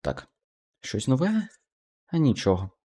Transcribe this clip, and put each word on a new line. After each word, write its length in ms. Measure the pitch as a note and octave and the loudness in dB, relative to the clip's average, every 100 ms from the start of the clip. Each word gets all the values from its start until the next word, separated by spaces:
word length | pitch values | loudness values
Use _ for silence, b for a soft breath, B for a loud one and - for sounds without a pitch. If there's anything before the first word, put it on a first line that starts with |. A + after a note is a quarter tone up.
Так. 280 | - C2+ - _ _ _ _ _ | -8 -10 -12 _ _ _ _ _
Щось 280 | - G#2 A#2+ | -8 -6 0
нове? 400 | C3 F3+ A3 G3 _ _ _ _ _ _ | 0 2 0 -4 _ _ _ _ _ _
А 120 | E3+ | 2
нічого. 520 | D3 G2+ - F#2 F#2+ _ | 2 2 2 0 -2 _